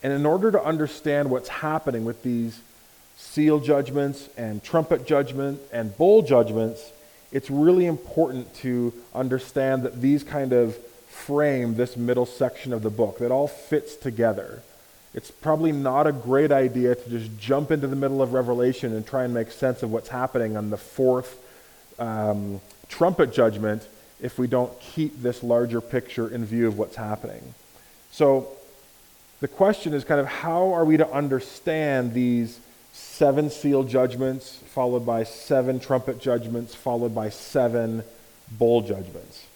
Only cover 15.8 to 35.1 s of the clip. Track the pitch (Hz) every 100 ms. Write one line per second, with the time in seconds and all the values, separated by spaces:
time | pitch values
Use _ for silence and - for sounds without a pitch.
15.8 | 139 131 151 139 117 135 151 139 127 120
16.8 | 123 123 113 117 110 107 104 135 151 156
17.8 | 139 139 135 135 131 127 123 120 123 127
18.8 | 120 110 110 135 123 120 110 - 131 123
19.8 | 117 113 - 127 131 127 110 107 104 104
20.8 | - - 127 127 127 - - - - -
21.8 | _ - 117 110 107 104 101 98 - -
22.8 | - - 165 - 135 131 113 104 107 107
23.8 | - - - - 123 - 123 127 123 -
24.8 | - - 151 104 123 120 120 117 120 117
25.8 | 113 127 - - 113 120 107 117 113 104
26.8 | 104 - 107 107 113 107 - - _ -
27.8 | - - _ - 147 135 120 - - -
28.8 | - _ _ _ _ _ 139 - 196 208
29.8 | 165 147 - 143 135 - 165 170 190 175
30.8 | 156 156 156 131 147 131 - - - 156
31.8 | 151 135 123 120 123 120 117 - - -
32.8 | - - - - 147 139 151 - 143 139
33.8 | 127 127 127 117 131 131 - - - -
34.8 | 123 123 117